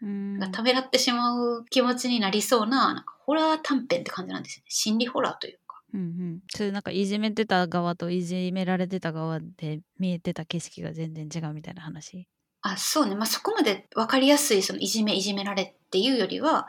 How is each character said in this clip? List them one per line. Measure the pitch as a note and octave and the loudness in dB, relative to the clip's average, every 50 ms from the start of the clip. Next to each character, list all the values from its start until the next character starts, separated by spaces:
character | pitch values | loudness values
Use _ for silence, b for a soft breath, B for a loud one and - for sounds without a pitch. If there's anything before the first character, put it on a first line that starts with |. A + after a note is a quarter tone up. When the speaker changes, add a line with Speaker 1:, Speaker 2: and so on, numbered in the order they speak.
Speaker 1:
う | A3+ | -8
ん。 | G3+ G3+ G3+ G3 G3+ G3+ G3 | -6 -6 -4 -4 -4 -4 -4
Speaker 2:
な | G3 F#3+ | -4 -4
ん | |
か | F#3 A3 | -4 0
た | A3+ | 2
め | B3+ B3 | 4 4
ら | C4 | 4
っ | B3+ B3+ | 2 2
て | - B3+ | 2 2
し | - B3+ A#3+ | 2 2 2
ま | A#3+ A#3+ A#3+ A#3+ | 2 2 2 2
う | B3 A#3+ A#3+ A#3+ A#3 A#3 - | 2 0 0 0 -2 -6 0
気 | - C4 A#3+ | 2 2 4
持 | B3 B3 | 4 2
ち | B3 - B3+ | 0 0 0
に | B3 A#3 | 0 2
な | G#3 F#3+ | 2 2
り | F#3+ G#3 | 2 2
そ | G3+ - C4 A#3 G#3+ | 2 4 4 4 4
う | |
な、 | G#3+ C4 C4 A3+ - - | 2 4 4 4 2 2
な | - - | -2 -8
ん | |
か | - - - _ | -14 -18 -6 _
ホ | - D4 | 0 2
ラ | D#4+ D#4 D#4 D#4 | 4 4 4 2
ー | D#4 D#4 | 0 0
短 | - C#4+ B3+ A3+ | 0 0 0 0
編 | - F3 - | 0 -2 -2
っ | - | -2
て | - | -4
感 | - - - | -6 -8 -6
じ | F#3 F#3 | -6 -8
な | F3+ | -8
ん | - | -10
で | - | -12
す | - | -14
よ | - _ | -18 _
ね。 | - | -6
心 | - - - G#3+ G#3+ A3+ | -4 -2 0 2 2 2
理 | B3 | 0
ホ | A#3+ - - | 0 0 0
ラ | B3+ F#3+ | 0 0
ー | - - | -2 -4
と | - | -10
い | - - | -14 -14
う | _ _ | _ _
か。 | - - - - _ - | -20 -20 -20 -14 _ -6
Speaker 1:
う | G3 | -6
ん | |
う | F#3 | -4
ん。 | E3+ E3+ F3 F3+ F3 E3 F3+ - - - | -4 -4 -6 -6 -6 -6 -8 -10 -12 -6
そ | - G#3 | -4 -4
れ | G3+ G3 | -2 -2
な | G3+ | -4
ん | - | -4
か | - | -4
い | - F#3 G3+ | -2 0 0
じ | F#3+ G3+ G#3+ | 0 0 0
め | G#3+ A3 G#3 | 0 0 0
て | A3 A3 | 0 0
た | G#3+ G3 F3+ F3+ | 2 4 4 4
側 | F3 D#3+ F3 F3 F3 F3 | 2 2 0 0 0 0
と | - F3 E3+ | -2 -2 -2
い | F3 F#3 F3+ | -2 -2 -2
じ | E3+ F3+ F#3 F#3 F3+ F3+ | -2 -2 -2 -2 -2 0
め | F#3+ F#3 | 0 0
ら | F3 F#3 | 2 2
れ | F#3 F#3 | 2 0
て | F3+ F#3+ F#3+ | 0 -2 -2
た | - E3 D#3+ | -4 -4 -4
側 | D#3+ D#3+ D#3+ D#3+ D#3 | -2 -4 -2 -4 -4
で | D#3+ E3 F#3 - - D3+ D3+ D3+ - _ _ - | -6 -8 -12 -8 -6 -6 -6 -6 -8 _ _ -4
見 | F#3 F#3 F3+ | -2 -2 -2
え | E3+ | -2
て | - F3+ E3+ | -4 -4 -4
た | - D#3+ | -4 -6
景 | - - E3+ | -6 -6 -6
色 | - - - - F3 | -6 -8 -10 -10 -10
が | D#3+ D#3+ | -8 -6
全 | D#3+ D#3+ D#3+ D#3+ | -6 -8 -8 -8
然 | D#3+ D#3 D3+ D3+ | -8 -10 -8 -6
違 | E3 D#3+ | -6 -6
う | D#3 D3+ | -6 -8
み | D#3 D#3 | -8 -10
た | E3 | -12
い | F3 | -14
な | F3+ E3 | -12 -12
話？ | D#3 - D#3 D3+ - - F3+ F3+ - _ _ _ _ _ _ - | -12 -12 -12 -14 -16 -16 -16 -18 -18 _ _ _ _ _ _ -6
Speaker 2:
あ、 | G3+ F#3+ | -4 -4
そ | F3+ - - - D#4 C#4+ | -2 -2 0 2 2 2
う | |
ね。 | G#3 G3 | 2 2
ま | G3+ A3+ | 0 0
あ、 | |
そ | A3 - - - | -2 -2 -2 0
こ | - A4 | 0 0
ま | A4 D#4 | 2 2
で | A3+ G3 - - _ - | 2 2 0 -4 _ -2
わ | - A3+ | -2 0
か | A3+ C4 C4 | 2 4 6
り | C4 C#4 | 6 6
や | D4 | 6
す | C#4+ - - A3 | 6 6 4 4
い、 | G3 F#3+ | 4 4
そ | - F#3+ | 2 -2
の | - | -4
い | - | -4
じ | F#3+ G3 A3 G#3+ | -2 0 0 2
め、 | G#3 F#3 | 2 2
い | F#3+ F#3+ | 0 0
じ | G#3 G3 | -2 -2
め | G3 G3 | -2 -4
ら | G3+ G3+ | -2 -2
れ | G3 F#3 | -2 -4
っ | - - _ _ _ | -4 -8 _ _ _
て | - F#3 | 2 2
い | G3+ C4 C4+ | 4 4 4
う | A#3+ | 2
よ | F#3+ | 2
り | F#3+ F#3 F#3 | 0 0 0
は、 | A#3 D#4 D4+ - - | 0 2 2 2 0